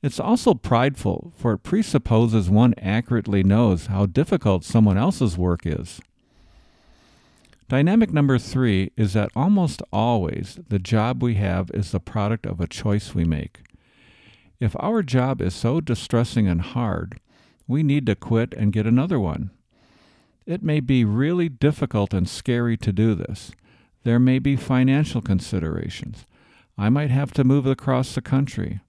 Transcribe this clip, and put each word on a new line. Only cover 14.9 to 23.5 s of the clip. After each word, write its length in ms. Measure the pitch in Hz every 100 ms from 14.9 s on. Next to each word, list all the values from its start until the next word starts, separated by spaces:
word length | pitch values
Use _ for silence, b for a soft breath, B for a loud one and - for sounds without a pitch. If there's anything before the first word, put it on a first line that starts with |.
| 220
job 400 | 156 127 127 131
is 120 | 90
so 280 | - 113 151
distressing 680 | 156 117 - 120 113 - 101
and 140 | 85
hard, 580 | 87 123 117 80 85 - _ b b b -
we 160 | 135
need 240 | 156 143 123
to 100 | 101
quit 380 | - 113 117
and 180 | - 104
get 140 | 107 107
another 340 | 120 170 156
one. 300 | 92 76 95 _ _ b b b b b b b -
It 160 | 175
may 180 | 165 151
be 240 | 127 131
really 460 | 110 107 143 180 170
difficult 640 | 127 143 151 135 107 101
and 120 | 98 92
scary 520 | - - 120 120 113
to 120 | -
do 240 | 95 113
this. 380 | 95 - 101 -